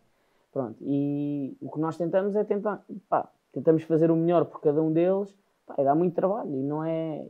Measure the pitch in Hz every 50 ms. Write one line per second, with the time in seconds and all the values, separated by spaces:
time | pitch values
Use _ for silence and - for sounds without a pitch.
0 | _ _ _ _ _ _ _ _ _ _ _ 135 127 107 104 - - - 143 139
1 | 143 143 143 143 147 147 147 143 139 131 - - 139 131 - 147 160 160 156 -
2 | 170 165 196 190 196 208 196 214 208 208 208 202 196 208 190 180 - - 262 190
3 | - _ 165 131 - - _ _ _ _ - 139 127 165 160 156 160 - 165 156
4 | 165 160 165 165 165 170 175 165 - 175 - - - 151 143 156 160 156 156 165
5 | 175 185 190 196 202 196 - _ _ _ _ _ _ - - - 135 139 143 160
6 | 180 180 165 - 190 185 202 247 - 165 143 131 135 143 147 156 160 165 160 160
7 | 160 160 147 - 131